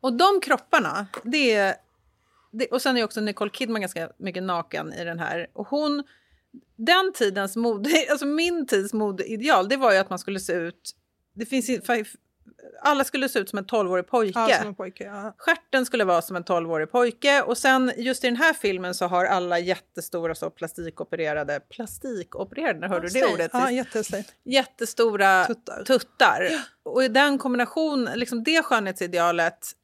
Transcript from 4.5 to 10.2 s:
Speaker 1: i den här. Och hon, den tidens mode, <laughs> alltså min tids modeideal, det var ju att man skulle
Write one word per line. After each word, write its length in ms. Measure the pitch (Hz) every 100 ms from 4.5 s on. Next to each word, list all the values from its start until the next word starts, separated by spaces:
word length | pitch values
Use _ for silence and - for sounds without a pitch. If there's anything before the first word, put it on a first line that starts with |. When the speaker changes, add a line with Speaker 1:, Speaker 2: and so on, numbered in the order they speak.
| 175 170 151 156
Speaker 1:
i 120 | -
den 140 | 170 170
här. 280 | 160 160 165
Och 160 | - 208
hon, 360 | 285 302 285 285 _ _ _ _ - _ _
den 360 | 226 359 381
tidens 440 | 381 208 196 196 208
mode, 340 | 233 208 233 320 277
<laughs> 40 |
alltså 160 | 285 277
min 400 | 302 339 349 269
tids 260 | 208 196
modeideal, 760 | 214 214 190 - 220 269 233 190
det 80 | 269
var 160 | 254
ju 60 | 190
att 120 | 190
man 80 |
skulle 220 | 180